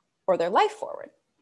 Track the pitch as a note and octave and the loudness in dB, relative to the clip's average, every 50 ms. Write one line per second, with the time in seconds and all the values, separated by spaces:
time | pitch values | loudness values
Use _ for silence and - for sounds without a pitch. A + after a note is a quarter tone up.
0 | _ _ _ _ _ - F3+ E3+ E3 F3 G3+ D#4+ G#4+ G#4 - - - - - - | _ _ _ _ _ 0 2 2 2 2 2 2 2 2 0 -6 -12 -12 -12 -12
1 | - - _ _ _ _ _ _ | -16 -18 _ _ _ _ _ _